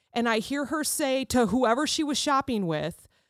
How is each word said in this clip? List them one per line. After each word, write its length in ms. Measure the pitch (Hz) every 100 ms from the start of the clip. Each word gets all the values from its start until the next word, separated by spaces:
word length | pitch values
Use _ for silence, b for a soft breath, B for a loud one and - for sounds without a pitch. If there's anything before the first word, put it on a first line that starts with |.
| _
and 140 | 240 233
I 120 | 220
hear 260 | - 285 269
her 180 | 311
say 400 | - - 277 269 262
to 220 | 254 220
whoever 400 | 247 226 247 302
she 160 | -
was 140 | 294 285
shopping 500 | 294 269 269 220 175
with, 400 | 151 156 - - _ _